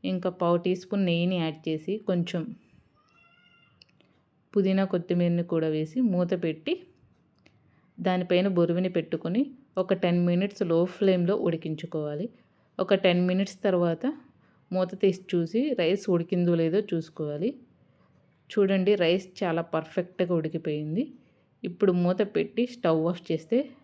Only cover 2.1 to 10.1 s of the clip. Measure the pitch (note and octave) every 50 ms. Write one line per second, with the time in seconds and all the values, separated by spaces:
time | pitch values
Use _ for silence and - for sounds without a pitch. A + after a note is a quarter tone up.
2.1 | F#3 F3 E3+ F3 - E3+ D#3 - - - _ _ _ - _ _ _ _ _ _
3.1 | _ _ _ _ F5 _ _ C6+ _ _ _ _ _ _ - _ _ _ _ _
4.1 | _ _ _ _ _ _ _ _ - G#3 F#3+ F#3+ F#3+ F#3+ G3 F#3+ - F3+ E3+ -
5.1 | F3+ F3 F3 F3 E3+ E3+ E3+ E3+ E3+ E3 D#3+ D#3+ D#3 D#3 D#3 D#3 - B3+ B3+ A3
6.1 | F3+ F3+ F3+ F3 F#3+ F3+ F3 D#3+ D#3 - - C#4+ F4 F4+ - - _ _ _ _
7.1 | _ _ _ _ _ _ _ - _ _ _ _ _ _ _ _ _ - F3 F#3
8.1 | F#3 F3+ F3+ F3 F3+ F3 F#3 G3+ F#3 F3 E3+ E3+ E3+ F3 F#3 F3+ F3+ F3 D#3+ E3
9.1 | - E3 - - F3+ A#3 C#4+ C4+ - - - _ _ F#3 F#3 F#3 G3 F#3 F#3+ F3